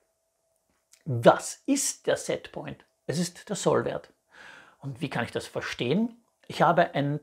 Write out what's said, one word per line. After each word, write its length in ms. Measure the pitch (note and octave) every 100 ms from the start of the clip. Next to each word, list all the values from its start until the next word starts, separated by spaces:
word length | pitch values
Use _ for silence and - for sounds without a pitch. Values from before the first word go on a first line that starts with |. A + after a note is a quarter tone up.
| _ _ _ _ _ _ _ _ _ _ -
Was 580 | A#2+ E3 - - - -
ist 420 | C#4 - - -
der 100 | C#3+
Setpoint? 680 | - D#3 - - D3 C#3 _ _ -
Es 100 | C#3+
ist 320 | F3 - -
der 60 | G3+
Sollwert. 560 | E3+ B2+ A#2+ - - _ _ - - - - _
Und 200 | C#3 C3
wie 100 | C#3+
kann 140 | -
ich 80 | A#2
das 160 | - -
verstehen? 720 | B2+ - - A#2+ E3 A#3 - _ _ -
Ich 140 | -
habe 320 | D#3 E3+ E3+ D#3+
ein 260 | C#3+ D3